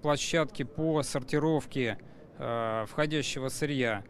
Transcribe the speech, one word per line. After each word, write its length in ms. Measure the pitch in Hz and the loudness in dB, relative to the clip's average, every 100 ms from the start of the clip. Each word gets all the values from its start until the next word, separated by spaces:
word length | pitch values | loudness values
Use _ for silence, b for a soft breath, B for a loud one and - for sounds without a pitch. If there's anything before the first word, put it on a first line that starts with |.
площадки 580 | 147 147 - 165 151 - | 2 2 2 2 2 -2
по 400 | 127 - 160 156 | -6 -2 2 2
сортировке, 960 | 139 147 127 151 156 156 - 139 120 101 B B B - | 0 -4 0 2 4 2 0 -2 -2 -2 B B B -8
э, 480 | 127 117 113 113 107 | -4 -2 0 0 -2
входящего 640 | - 151 151 131 139 131 | 0 2 2 0 -2 -4
сырья, 540 | - 151 139 120 104 - | -2 0 2 2 0 -4